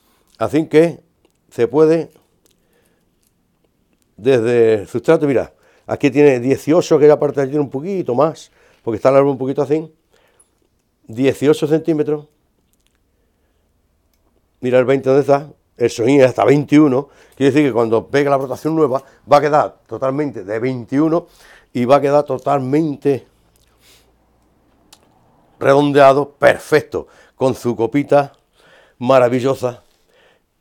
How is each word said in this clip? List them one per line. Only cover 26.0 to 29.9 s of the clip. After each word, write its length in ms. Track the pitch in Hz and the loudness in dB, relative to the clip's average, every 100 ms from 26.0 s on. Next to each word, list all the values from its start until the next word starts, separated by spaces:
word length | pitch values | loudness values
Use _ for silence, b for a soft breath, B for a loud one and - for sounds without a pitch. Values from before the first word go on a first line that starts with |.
| 135 135 139 | 4 4 0
perfecto, 760 | - 127 113 - 151 147 87 76 b b | 0 0 0 -2 -2 -2 -8 -10 b b
con 220 | _ 131 123 | _ -4 -2
su 180 | 123 | -6
copita 580 | 110 113 143 143 143 139 - _ b b b b _ | -4 -4 -4 0 0 0 -8 _ b b b b _
maravillosa. 840 | 123 127 123 127 131 127 123 120 _ | -2 0 0 -2 -4 -4 -8 -10 _